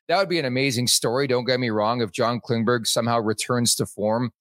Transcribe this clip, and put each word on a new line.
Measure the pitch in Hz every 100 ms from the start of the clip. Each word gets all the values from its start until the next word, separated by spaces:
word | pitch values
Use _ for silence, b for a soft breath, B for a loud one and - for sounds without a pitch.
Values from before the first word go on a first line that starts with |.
| -
That | 175
would | 190
be | 170
an |
amazing | 135 127 139 120 123
story. | - 127 123 139
Don't | 123
get | 123 127
me | 123
wrong, | 107 104 120
if | 110
John | - 117 120
Klingberg | - 117 113 123 107
somehow | - 117 117
returns | 107 107 - 123 117 -
to | 107
form | - 104 113 123 -